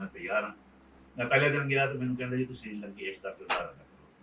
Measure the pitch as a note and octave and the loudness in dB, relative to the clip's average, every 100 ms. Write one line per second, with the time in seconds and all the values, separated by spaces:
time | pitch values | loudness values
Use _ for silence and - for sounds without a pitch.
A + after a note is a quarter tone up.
0 | F#3+ - F3 - - - - - - - | -10 -8 0 0 0 -8 -20 -20 -20 -20
1 | - - B2 C3+ C#3+ C#3+ C#3 C3+ C3+ C3 | -18 -6 4 6 6 4 2 4 2 2
2 | B2+ B2 B2+ B2+ B2+ B2+ A2 G#2 G#2 G2 | 0 0 0 0 0 -4 -10 -8 -10 -8
3 | F#2+ F#2+ F#2+ F#2+ F#2+ G#2+ E2+ - - - | -8 -6 -10 -10 -4 -4 -4 -10 -20 -20
4 | - _ | -20 _